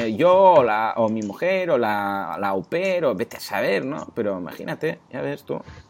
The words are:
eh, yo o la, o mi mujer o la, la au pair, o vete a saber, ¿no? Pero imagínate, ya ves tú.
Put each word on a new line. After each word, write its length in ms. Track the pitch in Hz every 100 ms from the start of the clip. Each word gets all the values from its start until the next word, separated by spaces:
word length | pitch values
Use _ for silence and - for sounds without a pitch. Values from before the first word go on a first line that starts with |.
eh, 120 | 113 107
yo 180 | 175 185
o 280 | 190 160
la, 300 | 120 107 110 -
o 100 | 113
mi 120 | 110
mujer 500 | 104 98 175 190 175
o 60 | 135
la, 580 | 110 104 101 98 85 82
la 100 | 101
au 120 | 98 85
pair, 360 | 165 190 180 147
o 100 | 95
vete 220 | 117 -
a 20 |
saber, 460 | - 101 139 156 135
¿no? 260 | 156 -
Pero 240 | - 104 92
imagínate, 600 | 82 - - 156 156 - _
ya 100 | 135
ves 220 | 139 143 -
tú. 140 | - - -